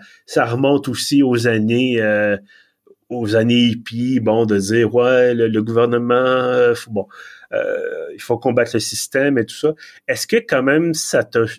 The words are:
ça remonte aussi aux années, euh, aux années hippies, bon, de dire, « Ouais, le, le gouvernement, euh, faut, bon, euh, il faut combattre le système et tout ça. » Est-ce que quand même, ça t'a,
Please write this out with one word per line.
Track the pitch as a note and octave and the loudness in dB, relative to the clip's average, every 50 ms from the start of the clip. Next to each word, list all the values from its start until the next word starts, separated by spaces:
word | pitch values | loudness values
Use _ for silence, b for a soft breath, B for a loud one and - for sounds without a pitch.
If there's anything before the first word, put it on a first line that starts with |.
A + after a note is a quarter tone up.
| B B B B B | B B B B B
ça | B - D#3 C3 | B -2 -2 0
remonte | A#2 A#2 B2+ C3+ C#3 C#3+ C#3 - C3+ | 0 -2 0 2 2 2 0 0 -4
aussi | A#2+ - - - D3 C#3+ C#3 | -6 -6 -6 0 2 2 4
aux | C3 B2 A#2+ A2+ B2 | 4 2 2 2 0
années, | A2+ A2 G#2+ A2 A#2 B2 B2+ B2+ B2 A2+ | 0 2 0 0 0 0 0 0 0 0
euh, | A2 G#2+ G#2+ G#2 G#2 G#2 G2+ G2 b b b b b b b b _ _ - _ _ _ | 0 0 0 0 0 0 -2 -4 b b b b b b b b _ _ -20 _ _ _
aux | A#2+ B2 A#2 G#2 G#2+ | -8 -6 -4 0 0
années | A2+ A2+ A#2 A#2+ A#2+ A#2+ | 2 2 4 4 4 4
hippies, | A#2+ G#2+ A#2 A2+ - A#2 A#2 A#2+ B2+ C3 B2 | 2 0 -2 -8 -12 -8 -6 -4 -2 -2 -2
bon, | A2 A2 A2 A2+ A#2 | 0 0 2 2 2
de | G#2+ G#2 G2+ | 2 2 0
dire, « | F#2+ G2 A2 A#2 A#2 A2 A#2 | 0 0 0 2 2 2 2
Ouais, | A#2+ A#2+ B2 B2+ B2+ B2 B2 B2 | 2 2 4 4 4 4 4 2
le, | A#2 A#2 A2+ | 2 0 2
le | A2 G#2+ A2 | 2 0 -2
gouvernement, | A#2 A2+ A2+ A#2+ A#2+ A#2+ A#2+ A#2+ A#2+ A#2+ | 0 0 2 2 2 2 0 0 2 0
euh, | B2 B2+ B2+ B2+ B2+ B2+ B2+ B2+ B2 B2 A#2+ A#2 | 2 2 2 0 0 0 0 2 2 2 2 2
faut, | - - A#2+ | 0 -4 -6
bon, | A2 G2+ F#2+ B B B B B B B B B - | -6 -6 -6 B B B B B B B B B -6
euh, | - - - F#2+ F2 - - - E2 D#2+ - - | -4 -4 -4 -4 -6 -6 -8 -8 -10 -10 -12 -14
il | - | -16
faut | - - B2 A#2 | -6 -4 -4 -2
combattre | - C3 A#2 B2 A#2+ - - | 0 0 2 2 0 0 -2
le | A2+ | -4
système | G#2 - - A2 - - - C3+ C#3 C#3+ C#3+ B2+ | -4 -4 -8 -10 -10 -6 -4 -2 0 0 0 0
et | A2 | -2
tout | - - | -4 -6
ça. » | - - D3+ D#3 D#3 B B B B B - | -4 -2 -2 -2 -4 B B B B B -6
Est-ce | C3 A#2+ - - | -6 -6 -4 -2
que | - | -2
quand | A#3 A3+ - D#3+ C3+ B2+ | -2 0 0 -2 0 2
même, | C3+ C#3+ D#3 E3+ E3+ D#3+ | 2 2 2 2 0 -2
ça | D#3+ - - - C3+ A#2+ | -4 -6 -2 0 0 -2
t'a, | - - A#2+ A#2 A2 - | 0 0 0 0 0 -4